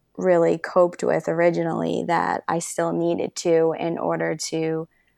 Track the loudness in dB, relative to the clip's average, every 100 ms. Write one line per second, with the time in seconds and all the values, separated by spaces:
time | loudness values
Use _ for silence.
0 | _ -4 2 4 4 2 0 2 2 2
1 | 0 0 0 2 2 2 -2 -2 -2 -2
2 | 0 0 0 -2 -2 -4 -4 -4 -2 0
3 | 0 0 -4 -4 2 4 2 0 -4 -4
4 | -4 -2 -2 -4 -4 -4 -2 -4 -6 _
5 | _